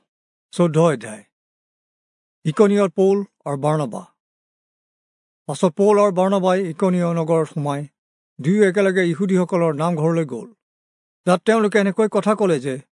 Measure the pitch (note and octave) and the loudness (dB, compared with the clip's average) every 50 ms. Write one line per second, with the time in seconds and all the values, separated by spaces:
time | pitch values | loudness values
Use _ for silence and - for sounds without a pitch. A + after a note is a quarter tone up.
0 | _ _ _ _ _ _ _ _ _ _ - - F3 E3+ D3 D#3 E3+ E3 C#3+ A#2 | _ _ _ _ _ _ _ _ _ _ -2 0 0 2 2 2 2 2 2 -2
1 | A2+ A2 G#2+ G#2+ - _ _ _ _ _ _ _ _ _ _ _ _ _ _ _ | -6 -12 -18 -18 -20 _ _ _ _ _ _ _ _ _ _ _ _ _ _ _
2 | _ _ _ _ _ _ _ _ - D#3+ D3+ - G#3 G3 G3+ G3+ G3+ F3+ - G3+ | _ _ _ _ _ _ _ _ -6 -2 2 2 4 4 4 2 0 0 0 2
3 | F#3+ G3 G3 G3+ G3 - _ _ - D3 C#3+ C#3 C3+ D3+ D#3 D#3 C#3+ A2+ G2+ F#2+ | 2 2 2 0 -2 -6 _ _ -8 -8 -6 -2 -2 -2 0 -2 -2 -6 -8 -12
4 | - - _ _ _ _ _ _ _ _ _ _ _ _ _ _ _ _ _ _ | -16 -16 _ _ _ _ _ _ _ _ _ _ _ _ _ _ _ _ _ _
5 | _ _ _ _ _ _ _ _ _ - C#3+ - G3 F3+ - - G3 G#3 G#3 G3+ | _ _ _ _ _ _ _ _ _ -10 -6 -2 -2 -2 0 2 2 4 4 4
6 | G#3 G#3 F3+ F#3 F#3 F#3+ G3+ G3 F3+ F#3 F#3 F#3+ G3 E3+ D#3 - G3 F#3 F3+ F3+ | 4 2 2 0 0 0 0 0 0 0 0 0 -2 -4 -4 -2 0 0 0 0
7 | F3 E3+ E3+ E3+ D#3+ D#3+ E3+ D#3+ D#3 - - D#3 C#3+ C#3+ C#3+ C#3+ D3 - _ _ | -2 -2 -2 -4 -2 0 0 0 0 -2 -6 -6 -6 -4 -6 -6 -8 -12 _ _
8 | _ _ _ _ _ _ _ - D#3 D#3 G3 G#3+ G#3 F#3+ E3+ G3+ G3 G3 F3+ F#3+ | _ _ _ _ _ _ _ -6 -2 0 2 4 2 2 2 2 0 0 0 0
9 | F3+ E3+ D#3+ D3 G#3 F#3 F#3+ F#3 F3+ - G3 F3 E3+ D#3+ D3 C#3 D#3+ F3 F3 D3+ | 0 -2 -2 -2 -2 0 0 0 0 0 0 0 0 0 0 -2 -2 -2 -2 -2
10 | D3+ E3 E3 E3 D#3+ C3+ B2+ A2 G#2 A#2+ - _ _ _ _ _ _ _ _ _ | -2 0 0 -2 -4 -4 -8 -12 -12 -14 -20 _ _ _ _ _ _ _ _ _
11 | _ _ _ _ - F3+ F#3 F3+ - A3 A3 A3+ G#3+ G3+ F#3+ G#3 G3 G3+ F3+ - | _ _ _ _ -2 0 0 0 2 2 2 2 2 2 2 2 2 0 0 0
12 | A3 G#3 - G3+ F#3 G3+ G#3+ G3+ G#3+ F#3 D#3+ C3+ B2+ C#3+ B2+ C#3+ - _ | 0 0 0 -2 0 0 0 0 0 0 0 -2 -2 -6 -8 -10 -12 _